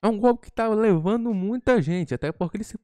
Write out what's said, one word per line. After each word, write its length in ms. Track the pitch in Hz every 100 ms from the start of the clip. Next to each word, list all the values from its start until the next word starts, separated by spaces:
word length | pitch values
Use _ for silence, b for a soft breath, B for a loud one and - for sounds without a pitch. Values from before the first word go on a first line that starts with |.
É 40 | 202
um 100 | 220
golpe 280 | 240 240 -
que 40 |
tá 160 | - 226
levando 640 | 214 220 175 160 233 233
muita 480 | 208 185 247 - 247
gente, 320 | 143 175 170
até 160 | 127 147
porque 280 | - 175 -
ele 80 | 220
se 120 | -